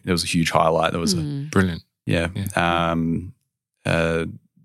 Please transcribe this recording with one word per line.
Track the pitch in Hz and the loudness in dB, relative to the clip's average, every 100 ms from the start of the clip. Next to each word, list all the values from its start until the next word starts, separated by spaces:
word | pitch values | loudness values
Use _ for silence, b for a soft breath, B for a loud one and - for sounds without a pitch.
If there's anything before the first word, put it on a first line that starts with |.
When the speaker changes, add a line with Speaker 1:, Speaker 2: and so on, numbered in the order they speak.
Speaker 1:
that | - | -2
was | 87 | -2
a | - | 0
huge | 87 80 | 0 2
highlight. | 80 82 82 80 | 4 4 4 2
That | 87 | 0
was | 95 | -2
a | 180 | -2
Speaker 2:
Mm. | 147 143 147 | -2 -6 -2
Speaker 3:
Brilliant. | - 92 85 - _ | 2 2 0 -10 _
Speaker 1:
Yeah. | - 87 85 | -2 -2 -2
Speaker 3:
Yeah. | 90 98 92 85 85 85 | -4 -4 0 0 2 0
Speaker 1:
Um, | 82 82 82 90 - _ _ _ _ | 0 0 -2 -6 -14 _ _ _ _
uh, | - 85 82 82 82 104 _ _ | -2 0 2 0 -4 -8 _ _